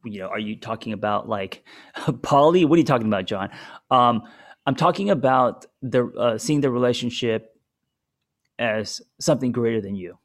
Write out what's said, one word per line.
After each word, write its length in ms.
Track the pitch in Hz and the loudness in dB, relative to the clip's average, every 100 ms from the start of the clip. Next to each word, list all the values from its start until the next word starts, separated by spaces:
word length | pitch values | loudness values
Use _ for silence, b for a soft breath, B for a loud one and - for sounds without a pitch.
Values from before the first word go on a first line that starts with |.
you 160 | 120 101 | -14 -12
know, 80 | 92 | -8
are 120 | 104 | -8
you 160 | 107 110 | -8 -10
talking 380 | - 110 - | -8 -8 -8
about, 340 | 104 104 104 - | -6 -2 -2 -4
like, 380 | 107 98 - B B B B | -6 -6 -12 B B B B
<laughs> 260 | B 120 | B -6
poly? 420 | - 143 147 175 | 2 6 6 6
What 120 | 160 170 | 4 4
are 40 | |
you 60 | 151 | 4
talking 220 | 131 110 | 2 0
about, 180 | 104 92 | -2 -2
John? 240 | 101 101 B B B _ | -6 -6 B B B _
Um, 320 | 131 123 113 B B B B - | 4 4 2 B B B B -4
I'm 80 | 131 | 0
talking 340 | 165 175 196 | 0 0 0
about 560 | 180 131 131 123 - - _ | 0 2 4 2 -2 -18 _
the, 240 | 131 127 120 | -2 0 0
uh, 300 | - 120 110 | 0 -2 0
seeing 240 | - 151 | 0 0
the 80 | 139 | 2
relationship 920 | 120 123 120 120 - 120 110 - _ _ _ _ _ _ _ _ _ _ _ | 2 2 0 -4 -4 -2 -2 -6 _ _ _ _ _ _ _ _ _ _ _
as 420 | 120 110 101 - - _ | -4 -2 -6 -12 -18 _
something 320 | - 135 123 | -2 0 0
greater 300 | 120 117 113 | 0 0 -2
than 140 | 98 98 | -4 -8
you. 240 | 87 - | -10 -16